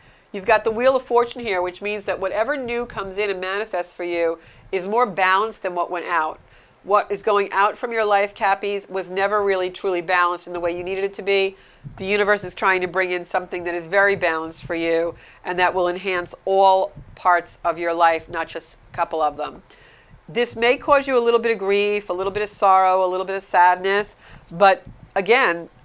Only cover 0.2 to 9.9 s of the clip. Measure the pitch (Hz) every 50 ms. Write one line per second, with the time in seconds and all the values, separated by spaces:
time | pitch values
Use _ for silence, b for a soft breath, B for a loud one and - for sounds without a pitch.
0.2 | B B - 202 185 214 220 214 214 226 220 214 247 262 269 254 262 - 247 240
1.2 | 240 240 - 247 240 226 190 180 180 180 175 - 196 208 208 208 196 - 185 -
2.2 | 185 190 - 202 226 233 294 277 254 233 240 240 240 233 - 226 196 196 185 196
3.2 | 214 202 196 185 185 185 190 202 220 214 - 180 175 - - - 180 175 175 170
4.2 | 170 165 165 165 B B B B B B - 190 175 196 208 233 247 220 180 175
5.2 | 190 185 190 196 214 226 208 - - 190 180 175 175 - 180 175 139 - 175 165
6.2 | 156 156 - - b b b b b b b b _ - 202 208 202 - 202 -
7.2 | - - - - 202 - - 190 196 214 - - - 240 233 226 220 208 202 202
8.2 | 202 202 - - 226 196 196 196 - 202 202 202 196 - 185 190 180 165 185 190
9.2 | 196 202 208 214 202 202 196 185 185 185 180 - - 196